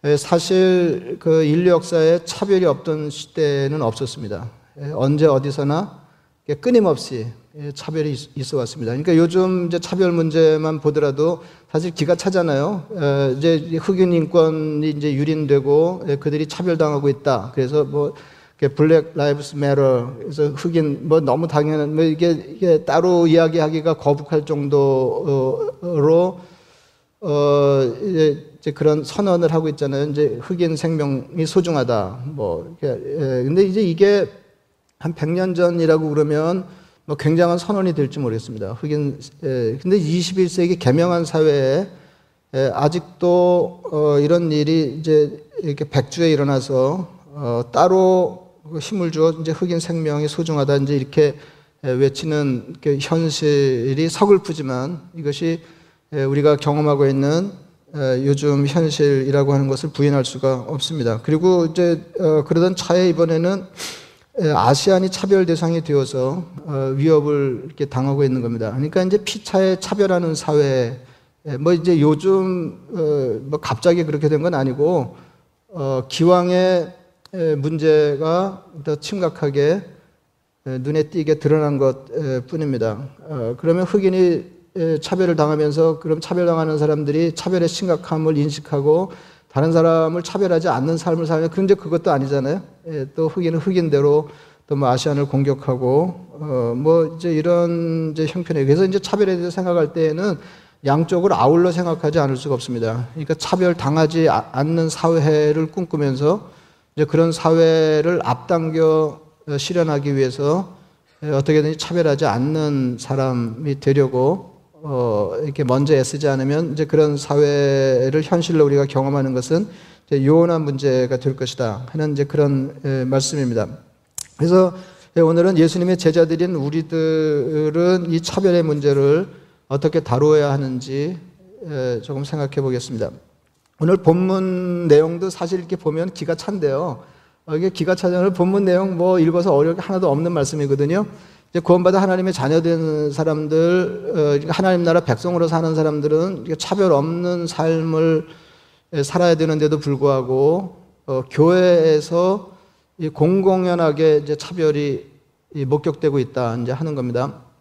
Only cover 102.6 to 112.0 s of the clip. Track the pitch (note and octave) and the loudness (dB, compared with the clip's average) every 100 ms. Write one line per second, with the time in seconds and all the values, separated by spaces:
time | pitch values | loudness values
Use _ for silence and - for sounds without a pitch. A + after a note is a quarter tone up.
102.6 | - A#2+ A2+ A2+ A#2+ D#3+ D3 D#3+ - F#3 | -4 -4 -4 -4 -8 -10 -6 -6 -4 0
103.6 | F3+ F3 C#3 D#3 D#3 E3 D#3+ - - C3 | 2 0 0 2 2 4 2 2 -2 -4
104.6 | D3 E3 E3 - E3 E3 D3+ D3+ D3+ D3+ | -2 0 -2 -2 0 2 2 2 2 0
105.6 | D#3+ - F3 D#3 C#3+ C3 D3 G3+ - - | -2 -4 -6 -2 -2 0 0 0 -4 -20
106.6 | _ _ _ - D3+ D#3+ E3 D#3+ D#3+ E3 | _ _ _ -4 0 2 2 2 2 4
107.6 | E3 D#3+ D#3 D#3 D#3 F3 - B2+ - E3+ | 4 4 2 2 0 0 -2 -4 -2 -2
108.6 | D#3+ D#3+ D#3+ D#3 D#3 D3+ - _ - C#3+ | 0 2 2 4 0 -4 -20 _ -8 -8
109.6 | C#3 F3 E3 C#3+ C#3+ C#3 C3 B2 C#3+ E3+ | -4 -2 0 0 -2 0 0 0 0 0
110.6 | F#3 - _ _ _ _ D3+ C#3 C#3 D#3 | -2 -14 _ _ _ _ -4 -2 2 2
111.6 | D3+ D#3 - F3 | 2 -4 -4 0